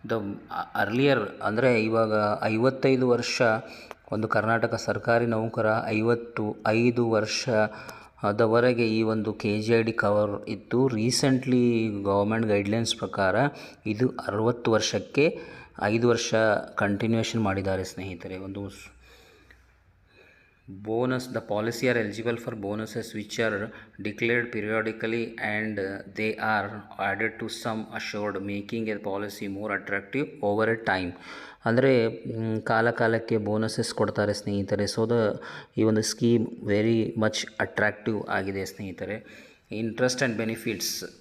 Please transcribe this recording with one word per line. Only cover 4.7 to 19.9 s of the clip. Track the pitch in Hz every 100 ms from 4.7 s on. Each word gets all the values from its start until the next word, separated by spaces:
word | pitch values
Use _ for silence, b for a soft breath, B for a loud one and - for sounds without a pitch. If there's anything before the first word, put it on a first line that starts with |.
ಸರ್ಕಾರಿ | 113 - 107 120 117 117
ನೌಕರ | 110 113 117 110 110
ಐವತ್ತು | 113 107 113 120 - - 107 - -
ಐದು | 113 120 117 117
ವರ್ಷ | 110 107 - - 107 107 B B B B -
ಆದವರೆಗೆ | 104 104 113 113 123 120 113
ಈ | 110
ಒಂದು | 110 110 107
ಕೆ | 107 110 104
ಜಿ | 110
ಐ | 113
ಡಿ | 113
ಕವರ್ | 113 104 104 107 101 -
ಇತ್ತು. | 107 - 120 135
ರೀಸೆಂಟ್ಲಿ | 110 117 131 139 131 131 123 120 117 113 101
ಗವರ್ಮೆಂಟ್ | 98 101 104 113 110
ಗೈಡ್‌ಲೈನ್ಸ್ | 104 101 113 113 -
ಪ್ರಕಾರ | 95 - 95 101 139 B B B 110
ಇದು | 107 127
ಅರವತ್ತು | - - 104 113 117 113
ವರ್ಷಕ್ಕೆ | 107 - 107 - - 160 B B B B -
ಐದು | 101 113 120
ವರ್ಷ | 113 - 113 110 104 -
ಕಂಟಿನ್ಯೂಯೇಷನ್ | - 101 101 113 113 110 117
ಮಾಡಿದ್ದಾರೆ | 101 95 95 95
ಸ್ನೇಹಿತರೆ. | 92 - 95 87 92 92
ಒಂದು | 98 98 98
ಸ್-, | - - - b b b b b b b b _